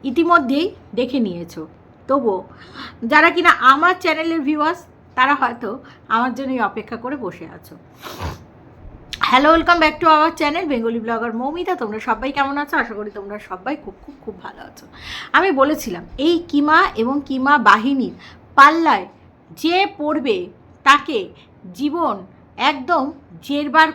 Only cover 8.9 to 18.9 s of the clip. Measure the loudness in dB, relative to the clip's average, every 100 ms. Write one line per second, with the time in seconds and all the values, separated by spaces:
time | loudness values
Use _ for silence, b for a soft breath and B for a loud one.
8.9 | -20 -16 -6 0 4 6 4 4 2 2
9.9 | 2 2 4 2 0 -4 -2 -2 -2 -2
10.9 | -4 -4 -4 -4 -4 -6 -6 -6 -4 -6
11.9 | -8 -4 -4 -4 -2 -2 -4 -4 -4 -4
12.9 | -8 -12 -12 -12 -14 -12 -10 -8 -8 -10
13.9 | -18 -20 -18 -16 -16 -18 -18 -20 -20 -20
14.9 | B B B B 0 2 2 2 2 -4
15.9 | -10 -12 -2 0 0 0 0 2 2 2
16.9 | 0 -2 -2 -4 -2 2 4 6 4 2
17.9 | -2 -4 -6 B B -2 6 6 6 2